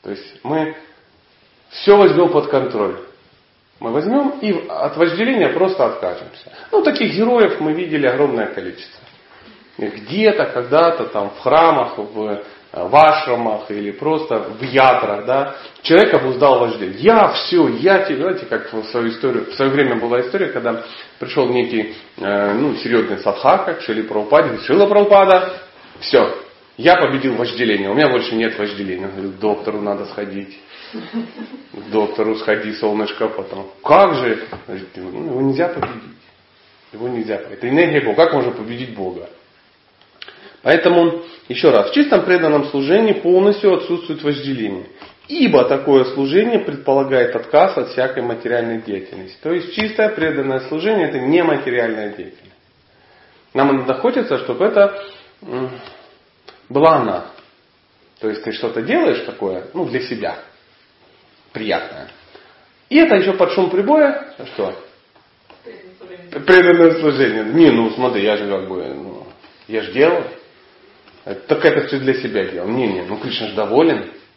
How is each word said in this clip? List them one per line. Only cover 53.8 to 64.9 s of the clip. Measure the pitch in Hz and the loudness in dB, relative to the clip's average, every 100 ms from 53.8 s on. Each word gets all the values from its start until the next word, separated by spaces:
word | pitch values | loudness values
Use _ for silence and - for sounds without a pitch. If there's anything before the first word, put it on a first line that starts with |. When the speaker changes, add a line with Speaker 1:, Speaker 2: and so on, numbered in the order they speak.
| 127 | 0
Speaker 1:
хочется, | 127 240 254 214 127 | -2 0 -2 -2 -4
чтобы | - 120 | -4 -2
это, | 202 208 202 - - - _ _ | 0 4 2 0 -16 -20 _ _
м, | - 123 131 127 - - _ _ _ _ - _ _ | -12 -8 -8 -10 -20 -20 _ _ _ _ -20 _ _
была | 131 160 147 | 4 4 4
она. | 113 90 85 - _ _ _ _ _ _ _ _ | 0 -4 -8 -20 _ _ _ _ _ _ _ _
То | 110 | -6
есть | 104 | -6
ты | 113 | -8
что-то | 107 117 113 | -6 -6 -4
делаешь | 113 302 311 123 | -2 0 0 -2
такое, | - - 98 92 - | -6 -8 -6 -6 -10
ну, | 175 147 | -8 -6
для | 123 | -6
себя, | - 117 95 - - _ _ _ _ _ _ _ _ _ _ | -6 -8 -8 -10 -18 _ _ _ _ _ _ _ _ _ _
приятное. | - 110 82 - 71 69 - _ - _ _ _ _ _ | -10 -4 -4 -6 -14 -18 -20 _ -20 _ _ _ _ _
И | 285 | 4
это | 330 196 | 6 4
ещё | 190 | 2
под | 190 175 | 2 0
шум | - 180 | 2 0
прибоя, | 180 202 311 285 - - - - | 0 2 4 2 0 -10 -18 -14
что? | - 95 - - | -6 -6 -6 -18